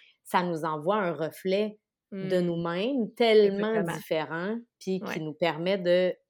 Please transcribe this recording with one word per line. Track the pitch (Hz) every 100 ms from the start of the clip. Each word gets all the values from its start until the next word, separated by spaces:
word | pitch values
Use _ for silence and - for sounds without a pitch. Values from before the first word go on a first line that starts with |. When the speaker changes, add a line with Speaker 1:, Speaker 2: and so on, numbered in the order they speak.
| _ _
Speaker 1:
ça | - 185
nous | 180 160 160
envoie | 156 160 214
un | 175
reflet | 147 156 - 185 196 214 208 _ _ -
de | 196 190 185
Speaker 2:
Hmm. | 175
Speaker 1:
nous-mêmes | 170 170 180 233 277 214
tellement | - 233 214 202 196 214
Speaker 2:
Exactement. | 220 170 160
Speaker 1:
différent, | - 160 143 160 190 233 - -
puis | 190 190
qui | 202
Speaker 2:
Ouais. | -
Speaker 1:
nous | 156
permet | 147 170 156 180 196
de, | 175 180 180 -